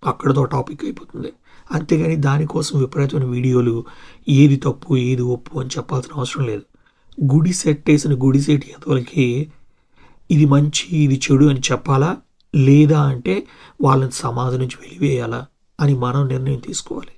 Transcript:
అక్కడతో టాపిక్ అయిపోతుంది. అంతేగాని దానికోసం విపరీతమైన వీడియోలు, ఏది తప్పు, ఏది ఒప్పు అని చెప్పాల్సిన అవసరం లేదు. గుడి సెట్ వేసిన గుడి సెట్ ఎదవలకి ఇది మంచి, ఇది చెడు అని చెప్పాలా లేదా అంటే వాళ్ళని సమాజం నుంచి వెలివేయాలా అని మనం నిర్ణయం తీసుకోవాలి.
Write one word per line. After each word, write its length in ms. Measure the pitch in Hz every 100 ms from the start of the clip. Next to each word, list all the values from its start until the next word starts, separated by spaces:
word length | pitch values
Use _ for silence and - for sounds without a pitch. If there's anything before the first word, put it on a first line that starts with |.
| -
అక్కడతో 400 | - 147 135 131
టాపిక్ 380 | - - -
అయిపోతుంది. 500 | 302 - - - - - _ - -
అంతేగాని 440 | 156 - 160 165 160
దానికోసం 640 | 139 143 156 - 151 143
విపరీతమైన 440 | 131 - 139 156
వీడియోలు, 600 | 127 123 127 123 123 117 - - - - -
ఏది 260 | 139 147 135
తప్పు, 420 | 139 - - 131
ఏది 240 | 123 127
ఒప్పు 380 | 123 120 - 160
అని 100 | 131 151
చెప్పాల్సిన 360 | - 131 123
అవసరం 320 | 147 123 147 127
లేదు. 160 | 104 - _ _ _ _ - 135
గుడి 200 | 139 160
సెట్ 360 | 180 - 147 -
వేసిన 240 | 151 147
గుడి 280 | 135 135 135
సెట్ 240 | 139 147 -
ఎదవలకి 840 | - - 131 120 - 127 120 156 - - _ _ _ - - _
ఇది 140 | 151 151
మంచి, 520 | 139 147 - - 170
ఇది 240 | 147 131 -
చెడు 140 | 135 147
అని 140 | 135
చెప్పాలా 580 | 147 123 - 135 151 - _ _ _ -
లేదా 460 | 135 143 151 156
అంటే 460 | 143 127 151 196 - - - _
వాళ్ళని 300 | 135 135 131
సమాజం 460 | - - 120 127 127
నుంచి 200 | 127 -
వెలివేయాలా 640 | - - 139 127 117 117 139 _ _ _
అని 140 | 147
మనం 340 | 135 123 131 135
నిర్ణయం 320 | 131 131 131
తీసుకోవాలి. 520 | - - - - -